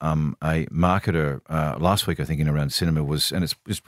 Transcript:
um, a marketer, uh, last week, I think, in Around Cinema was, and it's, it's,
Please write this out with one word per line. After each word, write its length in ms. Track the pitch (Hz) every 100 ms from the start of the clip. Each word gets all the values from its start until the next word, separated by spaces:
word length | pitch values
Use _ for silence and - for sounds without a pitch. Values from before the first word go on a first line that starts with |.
um, 360 | 78 78 76 -
a 240 | 76 80 -
marketer, 760 | 80 87 95 - 82 76 69 -
uh, 280 | 80 76 -
last 280 | 87 98 -
week, 140 | 80
I 40 |
think, 160 | 71 76
in 80 | 76
Around 240 | 73 71
Cinema 300 | - 85 78
was, 300 | 71 76 -
and 120 | 80
it's, 100 | 85 - -
it's, 140 | 104